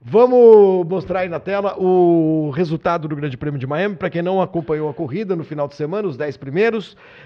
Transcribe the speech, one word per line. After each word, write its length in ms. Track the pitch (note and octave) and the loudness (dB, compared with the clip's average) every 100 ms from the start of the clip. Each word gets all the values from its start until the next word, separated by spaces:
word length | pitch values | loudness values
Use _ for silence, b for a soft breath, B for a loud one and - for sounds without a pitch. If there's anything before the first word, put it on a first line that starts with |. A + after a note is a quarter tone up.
Vamos 840 | A#2 F#3 B3 B3 A#3 G#3+ G3 F#3 E3+ | 0 2 4 8 8 10 8 2 -2
mostrar 340 | F#3 D#3 F#3 | -6 -4 -6
aí 80 | F#3 | -4
na 120 | D#3+ | -8
tela 360 | F3 G3+ G3+ - | -6 -4 -4 -2
o 720 | F#3 F#3 F3 E3+ D#3+ D#3+ D3+ | 0 4 4 4 2 0 -2
resultado 580 | C3+ F3 D#3+ F#3 E3+ D3+ | -4 -4 -2 -2 -4 -4
do 80 | D3 | -8
Grande 200 | C#3+ B2+ | -8 -6
Prêmio 220 | D3+ C#3+ | -8 -6
de 80 | C3 | -6
Miami. 300 | D3 G3+ F#3+ | -4 -4 -4
Pra 120 | F#3 | -6
quem 140 | E3+ | -4
não 180 | E3+ F#3+ | -2 -2
acompanhou 480 | F3+ F3 E3 D3+ D#3 | -2 -4 -4 -4 -4
a 60 | |
corrida 400 | D#3 D#3 F3 G#3+ | -6 -8 -8 -6
no 80 | F3+ | -6
final 240 | C#3+ D3 C#3+ | -6 -8 -8
de 80 | |
semana, 320 | - D3+ G3 G3+ | -6 -6 -6 -6
os 100 | B2 | -6
dez 200 | D3+ - | -8 -10
primeiros, 600 | C3+ D3 A3+ A3+ F#3 _ B B | -8 -2 -2 -2 -10 _ B B